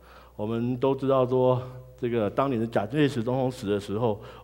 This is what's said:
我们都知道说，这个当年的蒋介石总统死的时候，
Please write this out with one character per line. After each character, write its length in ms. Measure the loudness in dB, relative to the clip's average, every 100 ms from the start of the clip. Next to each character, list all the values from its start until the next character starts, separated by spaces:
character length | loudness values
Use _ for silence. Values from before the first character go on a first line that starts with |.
| -20 -20 -18
我 120 | -8 -4
们 280 | -2 -2 0
都 160 | 0
知 120 | 0 2
道 200 | 2 4
说， 340 | 4 4 2 -2 -14 -18 -6
这 80 | -2
个 220 | 0 0
当 180 | 0 0
年 120 | 0
的 40 |
蒋 240 | 0 -2 0
介 200 | 2 2
石 120 | 2
总 140 | -2
统 160 | 0 -2
死 160 | -2 -2
的 140 | -2
时 180 | -2 -2
候， 240 | 0 -2 -8 -16